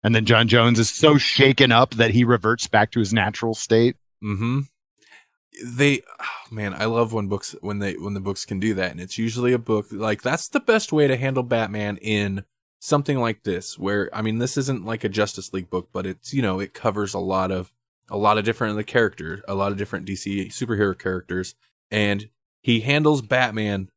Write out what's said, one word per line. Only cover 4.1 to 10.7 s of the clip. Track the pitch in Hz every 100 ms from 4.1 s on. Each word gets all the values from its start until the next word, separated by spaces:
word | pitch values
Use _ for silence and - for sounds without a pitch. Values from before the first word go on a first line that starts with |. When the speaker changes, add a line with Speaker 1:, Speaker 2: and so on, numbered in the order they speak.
| _
Speaker 2:
Mm-hmm. | 104 98 117 135 135 _ _ _ _ - _ _ _ -
They, | 120 120 143 131 - -
oh, | - - -
man, | 110 101
I | 69 110
love | 117 117
when | 113 101
books, | 101 - -
when | 101 104
they, | 101
when | - 98
the | 98
books | 95 98
can | - 98
do | 107
that. | 95 92
And | 85
it's | 92 -
usually | 113 113 123
a | 123
book, | 113 107 104
like, | 101 110 107
that's | 123 160 -
the | 285
best | -